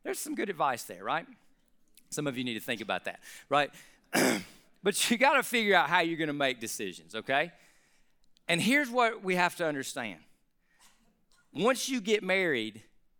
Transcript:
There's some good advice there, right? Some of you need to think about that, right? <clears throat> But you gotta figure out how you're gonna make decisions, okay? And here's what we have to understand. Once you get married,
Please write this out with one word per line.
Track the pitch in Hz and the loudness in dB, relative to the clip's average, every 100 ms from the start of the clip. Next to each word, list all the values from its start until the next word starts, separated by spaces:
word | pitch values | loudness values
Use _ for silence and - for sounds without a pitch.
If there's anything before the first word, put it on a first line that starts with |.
There's | - - | -10 -8
some | 294 254 | -6 -6
good | 220 | -6
advice | 165 147 120 | -2 -2 -2
there, | - 90 101 | -6 -10 -4
right? | 151 - 247 _ _ _ _ _ _ - | -4 -6 -20 _ _ _ _ _ _ -12
Some | - 147 | -6 -4
of | 123 | -4
you | |
need | 127 110 | -4 -6
to | |
think | - 117 | -4 -6
about | 104 92 - | -2 -4 -4
that, | 87 - - - | -12 -14 -18 -2
right? | 143 143 - - _ _ | 0 0 -4 -20 _ _
<clears throat> | - - 104 - - _ _ | 0 2 0 -4 -18 _ _
But | 190 - - | -2 0 0
you | 233 | 4
gotta | 269 294 | 6 6
figure | - 240 208 | 2 0 4
out | 185 147 | 4 6
how | 175 | 4
you're | 165 160 | 2 0
gonna | 156 | -2
make | 143 135 123 | 0 0 0
decisions, | 110 - 101 87 82 110 | -6 -6 -6 -8 -10 -10
okay? | 104 135 170 - _ _ _ _ _ _ _ - - | -2 0 0 -6 _ _ _ _ _ _ _ -14 -2
And | 170 | 0
here's | 156 285 269 | 2 2 2
what | 247 233 220 | 2 2 0
we | 196 | -2
have | 180 175 - | 2 2 2
to | 165 | -2
understand. | 147 131 - 113 82 - _ _ _ _ _ - _ _ _ _ _ _ | -2 -6 -8 -8 -10 -18 _ _ _ _ _ -20 _ _ _ _ _ _
Once | 135 208 262 - | -2 0 0 -2
you | 262 | -4
get | 196 208 | 0 0
married, | 185 190 180 131 110 117 - _ _ _ | 2 0 2 0 -2 -8 -20 _ _ _